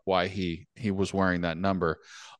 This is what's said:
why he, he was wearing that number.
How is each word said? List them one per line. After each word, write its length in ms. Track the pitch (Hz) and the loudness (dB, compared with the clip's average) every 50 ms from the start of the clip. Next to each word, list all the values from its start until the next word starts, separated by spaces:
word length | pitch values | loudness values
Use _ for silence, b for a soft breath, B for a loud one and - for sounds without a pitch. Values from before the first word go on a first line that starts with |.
| - | 0
why 220 | 95 92 90 90 | 0 2 2 2
he, 400 | 95 95 101 92 85 82 - - _ _ | 0 0 -2 -2 -2 -4 -6 -10 _ _
he 160 | - 117 104 | -6 -2 -2
was 220 | 95 98 95 - | 0 0 0 0
wearing 300 | - 98 95 92 90 87 | 2 2 2 4 2 2
that 160 | 87 85 80 82 | 0 -2 -2 0
number. 400 | 95 98 95 90 87 80 78 - B B B B B B B | 0 0 0 2 0 0 -2 -2 B B B B B B B